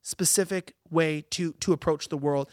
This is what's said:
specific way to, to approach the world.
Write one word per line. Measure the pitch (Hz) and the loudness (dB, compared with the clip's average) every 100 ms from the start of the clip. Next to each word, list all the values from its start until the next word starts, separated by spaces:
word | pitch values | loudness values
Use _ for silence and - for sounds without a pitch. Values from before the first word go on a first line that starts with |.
specific | - - 170 - 180 190 - - - | -10 -2 2 2 2 -2 -6 -16 -2
way | 165 160 151 - | 2 2 0 -6
to, | - 170 - | -4 -4 -2
to | - | 0
approach | 160 170 151 - | 0 2 -2 -2
the | 143 | -2
world. | 143 143 139 | 0 0 0